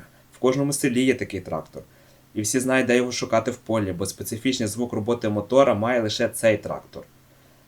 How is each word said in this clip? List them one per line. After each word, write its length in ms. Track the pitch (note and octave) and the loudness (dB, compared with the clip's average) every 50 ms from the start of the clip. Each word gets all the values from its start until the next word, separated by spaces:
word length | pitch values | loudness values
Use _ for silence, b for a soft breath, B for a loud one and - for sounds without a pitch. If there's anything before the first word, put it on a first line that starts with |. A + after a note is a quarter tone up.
| - b b b b b | -10 b b b b b
В 60 | - - | -6 0
кожному 340 | A#2+ C3 C3+ C#3+ C#3 C#3+ | 0 2 2 2 0 -2
селі 300 | C#3+ - - C3+ A#2 B2+ | -2 0 -2 0 2 2
є 120 | C3 C3 A#2+ | 2 2 2
такий 260 | - - - G2+ F2+ | 0 -4 -6 -6 -8
трактор. 420 | - - D#2+ D#2+ - - - C#2 - b b b b b b b b b - | -8 -6 -8 -8 -8 -10 -16 -18 -18 b b b b b b b b b -8
І 60 | G#2+ | -6
всі 180 | G#2 - - C3 | -4 -2 -2 0
знають, 260 | B2 C3 C3 C3 B2 | 0 2 2 2 4
де 100 | A#2+ A#2+ | 4 2
його 160 | B2 B2 B2 | 2 2 0
шукати 380 | A#2+ - B2 - A2+ A2+ - B2+ | -4 -6 -2 0 0 0 0 -2
в 60 | A#2+ | -6
полі, 360 | - - - A2+ A2 G2+ F#2+ | -6 -6 -2 -2 -2 -2 -2
бо 140 | F2 E2+ G2 | -4 -4 -6
специфічний 640 | F#2+ - - G#2 - A2+ G#2+ - C3 B2+ B2+ A2+ G2+ | -6 -6 -10 -10 -8 -8 -4 -2 -2 -2 0 -2 -4
звук 240 | G2+ A#2+ A#2+ A#2+ | -4 -4 -4 -4
роботи 360 | G#2+ G#2 G2+ A#2 A#2 A#2 - G#2+ | -4 -2 -2 -2 -2 0 0 -2
мотора 460 | G#2 G#2 G2 - B2 C3+ C#3 B2+ G#2+ | -2 -2 -2 4 6 6 6 6 4
має 260 | G2+ A2 A#2+ B2+ A#2 | 2 0 0 0 0
лише 280 | G#2+ G#2 - - A#2 G#2+ | 0 -2 0 -2 -2 -2
цей 280 | - - - A2+ G#2 | 0 2 2 4 4
трактор. 460 | - - - D2 C#2 - - - - - - - - b b b b b b b b b | 2 -2 -6 -8 -8 -10 -14 -18 -18 -18 -18 -20 -20 b b b b b b b b b